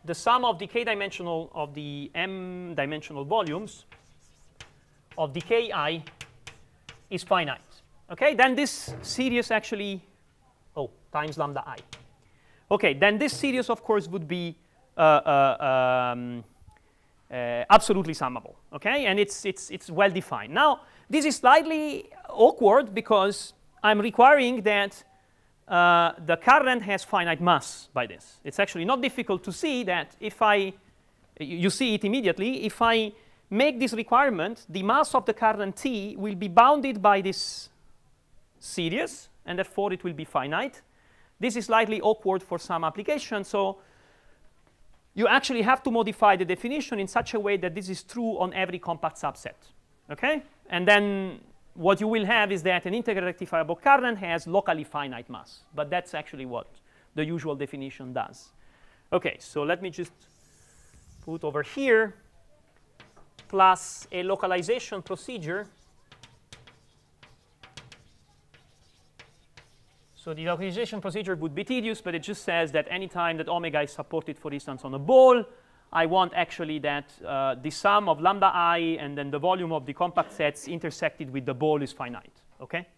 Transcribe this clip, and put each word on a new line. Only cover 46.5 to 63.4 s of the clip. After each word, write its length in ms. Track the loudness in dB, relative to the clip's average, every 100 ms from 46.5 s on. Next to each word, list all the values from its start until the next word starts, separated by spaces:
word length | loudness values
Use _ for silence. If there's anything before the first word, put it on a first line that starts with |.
| -4 -4 -6 -6 -6
in 80 | -2
such 260 | -4 -2
a 60 | -4
way 180 | -2 -2
that 180 | -4
this 140 | -8 -10
is 140 | -12
true 340 | -10 -6 -6 -4
on 140 | -4
every 260 | -2 -6 -6
compact 380 | -8 -6 -6 -6
subset. 380 | -8 -8 -16 -16 _ _ _ _ -16
Okay? 320 | -4 -2 -2 -6 _ -6
And 180 | 0 6
then 520 | 6 4 -4 -6 -12 -20 -20 _
what 280 | 0 2 2
you 60 | 2
will 180 | 0
have 260 | 2 2 2
is 120 | 0
that 220 | 0 -2
an 80 | -2
integer 280 | -4 -2 -4
rectifiable 580 | -4 -6 -4 -4 -2 0
current 380 | 4 4 4 -4
has 300 | -4 -4 0
locally 360 | 0 0 -4
finite 460 | -4 -8 -8 -10 -14
mass, 300 | -18 -18 -20 _
but 140 | -8 -4
that's 240 | -6 -6
actually 320 | -12 -12 -14
what 220 | -10 -10 -12 -20 _ _ _
the 80 | -6
usual 320 | -4 -4 -6
definition 580 | -6 -8 -10 -14 -14 -10
does. 360 | -8 -8 -12 -20 _ -20 _ -20 _ _
Okay, 240 | -4 -2 -8
so 240 | -10 -6
let 180 | -4 -4
me 80 | -6
just 220 | -10 -12 _ _ _ _ _ _ _ -20 -20 -20 -20
put 200 | -14 -8
over 180 | -6 -4
here 540 | -6 -2 4 4 4 -6 _ _ _ _ _ _ _ _ -20 -20 -20 -20